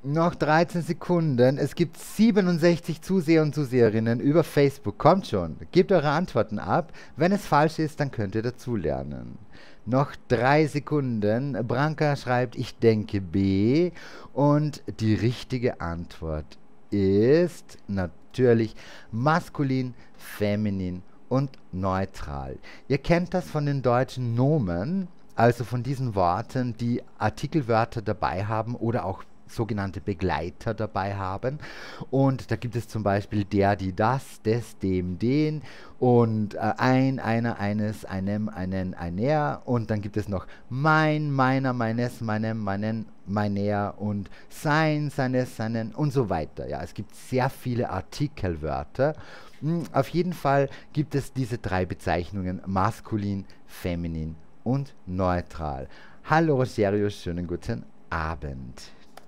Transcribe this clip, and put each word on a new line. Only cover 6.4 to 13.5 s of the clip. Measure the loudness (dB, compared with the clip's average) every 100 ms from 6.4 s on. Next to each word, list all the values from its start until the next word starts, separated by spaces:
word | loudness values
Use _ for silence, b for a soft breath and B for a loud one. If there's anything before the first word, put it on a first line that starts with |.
| 0 -2
ab. | 0 0 0 B B 0
Wenn | 2
es | 2 4
falsch | 4 4 2
ist, | -4 0
dann | -4
könnt | -2 -2 0
ihr |
dazulernen. | -2 -4 -4 -2 0 -2 -4 -8 -10 -14 -16 B B B -2
Noch | 0 0 -4 0
drei | 2 4 4 4
Sekunden. | 0 -2 -2 0 0 2 2 0 -4 -2
Branka | 0 0 2 0 0
schreibt, | 0 0 0 -4
„Ich | -8 2
denke | 4 4 2 -4
B.“ | 0 2 4